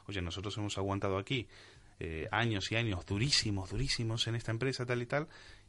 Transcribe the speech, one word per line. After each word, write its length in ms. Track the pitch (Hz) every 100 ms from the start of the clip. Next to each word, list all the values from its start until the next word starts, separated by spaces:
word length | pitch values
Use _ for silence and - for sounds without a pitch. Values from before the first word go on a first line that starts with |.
| -
"Oye, 140 | 101
nosotros 360 | 87 92 101 107
hemos 200 | 104 98
aguantado 380 | 98 98 101 95
aquí, 280 | 98 135 95 - - - - -
eh, 280 | 82 80 76
años 400 | 104 117 104 -
y 40 | 110
años 300 | 117 90 -
durísimos, 640 | 101 139 - 110 98 92
durísimos 560 | 104 135 - 113 117 -
en 60 | 113
esta 160 | 113
empresa, 320 | 113 131 127 123
tal 140 | 123
y 20 | 120
tal", 220 | 143 160 - - -